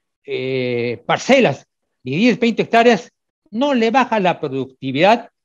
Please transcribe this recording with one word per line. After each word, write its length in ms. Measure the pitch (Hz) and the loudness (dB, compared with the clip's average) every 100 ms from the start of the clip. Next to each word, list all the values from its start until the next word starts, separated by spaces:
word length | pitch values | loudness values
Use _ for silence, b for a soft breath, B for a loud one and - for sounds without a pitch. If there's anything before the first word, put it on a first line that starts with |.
| _ _ | _ _
eh, 760 | - 131 131 131 123 120 120 113 | -10 -8 -4 -4 -4 -4 -4 -6
parcelas 640 | - 160 - 269 190 131 _ _ _ _ | -4 -4 2 2 2 -2 _ _ _ _
de 100 | 127 | -8
diez, 280 | 147 240 190 | 0 0 2
veinte 220 | 233 220 | 0 -2
hectáreas 500 | - 226 240 226 - _ _ _ _ | 0 2 4 2 -2 _ _ _ _
no 240 | 214 285 | -4 -2
le 160 | 262 226 | 0 0
baja 280 | 262 247 220 | 0 0 0
la 200 | 180 160 | -2 -2
productividad, 880 | 151 135 127 - 135 131 190 240 - _ | -6 -6 -8 -10 -6 0 2 2 -2 _